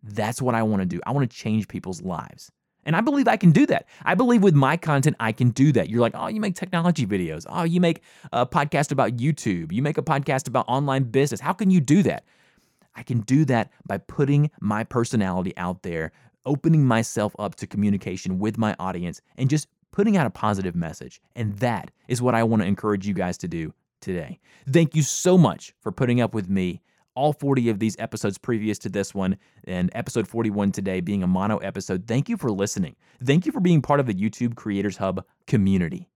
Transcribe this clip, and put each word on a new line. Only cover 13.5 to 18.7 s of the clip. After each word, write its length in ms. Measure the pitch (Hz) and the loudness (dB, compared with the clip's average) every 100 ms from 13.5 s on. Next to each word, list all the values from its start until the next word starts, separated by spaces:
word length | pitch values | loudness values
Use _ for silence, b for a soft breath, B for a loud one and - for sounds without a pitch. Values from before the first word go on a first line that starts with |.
| 120 107 b - | 2 0 b -8
by 120 | 98 | -8
putting 520 | - - 139 143 147 _ | -8 -2 2 2 2 _
my 240 | 101 107 | -4 -4
personality 720 | 113 123 117 120 95 90 92 - | -2 -2 0 0 0 -2 -4 -6
out 280 | 90 90 | -6 -6
there, 280 | 87 82 80 b b b - | -8 -6 -8 b b b -4
opening 400 | 143 165 160 135 | -2 2 4 4
myself 480 | 113 113 - 107 - | 2 0 -2 -4 -4
up 160 | 101 - | -8 -8
to 120 | 95 | -10
communication 720 | - 104 101 - 92 - 92 | -2 0 0 -4 -10 -6 -4
with 180 | 107 107 | -2 -2
my 180 | 110 | -2